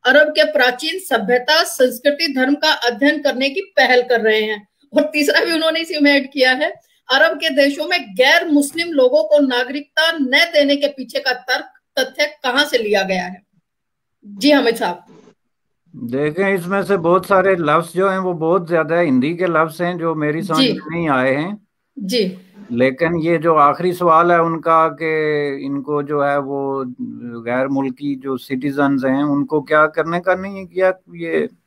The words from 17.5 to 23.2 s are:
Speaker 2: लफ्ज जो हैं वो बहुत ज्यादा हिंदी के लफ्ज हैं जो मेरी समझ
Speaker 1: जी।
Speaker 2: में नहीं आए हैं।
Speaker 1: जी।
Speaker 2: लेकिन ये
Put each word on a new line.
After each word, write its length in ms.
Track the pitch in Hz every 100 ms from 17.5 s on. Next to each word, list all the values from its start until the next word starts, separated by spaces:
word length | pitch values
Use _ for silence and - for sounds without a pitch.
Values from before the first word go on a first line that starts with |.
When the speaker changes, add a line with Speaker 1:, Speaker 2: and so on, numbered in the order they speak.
| 185
Speaker 2:
लफ्ज 280 | 147 156 165 175
जो 120 | 196
हैं 100 | 190
वो 140 | 185
बहुत 360 | 170 160 190 165
ज्यादा 300 | 170 156 170
हिंदी 320 | 175 127 139
के 160 | 170 180
लफ्ज 360 | 160 160 156
हैं 160 | 175 175
जो 160 | 165
मेरी 280 | 156 151 156
समझ 160 | 196 160
Speaker 1:
जी। 140 | 160
Speaker 2:
में 240 | - - 170
नहीं 140 | 165
आए 240 | 131 131
हैं। 320 | 135 170 208 _ _ _ -
Speaker 1:
जी। 400 | 190 247 185 - _ - -
Speaker 2:
लेकिन 440 | 120 131 131 165
ये 220 | 170